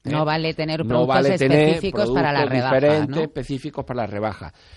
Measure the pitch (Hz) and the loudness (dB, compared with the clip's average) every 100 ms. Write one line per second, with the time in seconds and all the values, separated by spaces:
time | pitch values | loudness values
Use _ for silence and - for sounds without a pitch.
0 | 127 151 156 156 160 160 156 160 110 123 | -6 -2 -2 -2 -4 -4 -4 -4 0 2
1 | 127 131 139 139 135 147 151 165 190 160 | 2 2 2 2 4 4 4 2 0 -2
2 | 117 131 160 143 139 131 127 131 143 156 | 0 2 0 0 0 0 0 2 4 2
3 | 147 139 156 147 127 139 147 143 131 123 | 0 -2 -4 -6 -8 -8 -8 -10 -8 -6
4 | 107 101 107 98 85 - _ | -6 -4 -6 -6 -14 -18 _